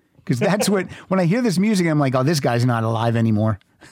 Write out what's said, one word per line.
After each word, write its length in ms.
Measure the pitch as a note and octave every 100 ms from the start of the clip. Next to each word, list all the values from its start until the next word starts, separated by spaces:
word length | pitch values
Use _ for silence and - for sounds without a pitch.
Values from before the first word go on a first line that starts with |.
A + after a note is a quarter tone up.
| _ _ -
'Cause 140 | B2
that's 280 | G3 G#3 A#3
what, 200 | G3 F3+
<laughs> 160 | - -
when 100 | F#3+
I 60 | E3+
hear 160 | A3+
this 160 | B3 F3
music, 280 | G#3 G3+ E3+
I'm 120 | D3+
like, 160 | C#3 C3
"Oh, 80 |
this 160 | C3 D#3+
guy's 260 | C3+ A#2+ B2
not 180 | A#2
alive 320 | A2+ A2+ A#2 A#2
anymore." 440 | A2+ G#2+ A2 G#2+ _ _ -